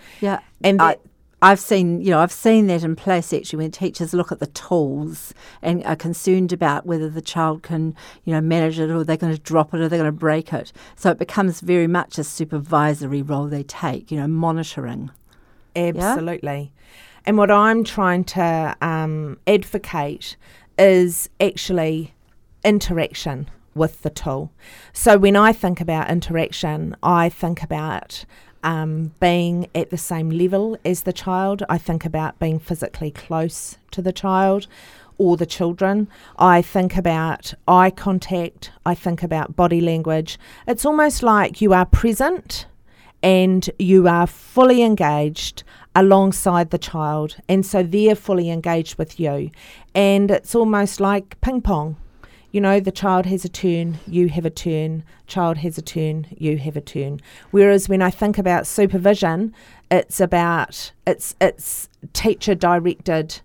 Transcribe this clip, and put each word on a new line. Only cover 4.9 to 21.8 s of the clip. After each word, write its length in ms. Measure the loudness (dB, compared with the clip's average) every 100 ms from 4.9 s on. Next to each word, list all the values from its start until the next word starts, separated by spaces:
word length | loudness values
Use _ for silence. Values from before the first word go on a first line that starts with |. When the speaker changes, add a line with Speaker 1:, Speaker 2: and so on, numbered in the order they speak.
| -4 -8 -12 -16 -20 -20 -10
Speaker 1:
and 220 | -4 -4
are 100 | -4
concerned 580 | -6 -6 -4 0 2 0
about 320 | 0 0 -2
whether 240 | -2 -4 -4
the 140 | -8
child 400 | -8 -2 -2 -2
can, 320 | -6 -4 -4 -8 -16 -14
you 80 | -4
know, 80 | -2
manage 400 | 0 0 0 -2
it 100 | -2
or 140 | -2
they're 120 | -2 -2
gonna 220 | -2 -4
drop 340 | -2 0 0
it 80 | 0
or 80 | -2
they're 120 | 0
gonna 100 | -2
break 420 | 0 0 -2 -2
it. 200 | -8 -10 -18 -20 -4
So 140 | -2
it 80 | -2
becomes 420 | -2 -2 -2 -2
very 260 | 0 0 2
much 320 | 0 -4 -8
a 60 |
supervisory 1000 | -8 -8 -6 -6 -2 0 2 0 -4 -6
role 240 | -4 -4 -4
they 160 | -8
take, 480 | -10 -8 -8 -8 -8
you 80 | -6
know, 80 | -4
monitoring. 840 | -2 -2 -2 -6 -10 -10 -10 -14 -18 _ _ _ _ _ -4
Yeah? 160 | -4
Speaker 2:
Absolutely. 760 | -2 -2 -2 -4 -8 -8 -8 -10 _ _ -20 -20 _
And 140 | 0 4
what 140 | 6
I'm 320 | 6 4 2
trying 400 | -2 -2 0 0
to, 520 | -2 -2 -2 0 -4 -4
um, 580 | -4 -2 -4 -6 -8 -6 0
advocate 880 | 2 0 -8 -6 -6 -6 -8 -16 -20 -20 -20 _ 4
is 520 | 6 6 4 -2 -8 -2
actually 760 | -2 -2 -4 -2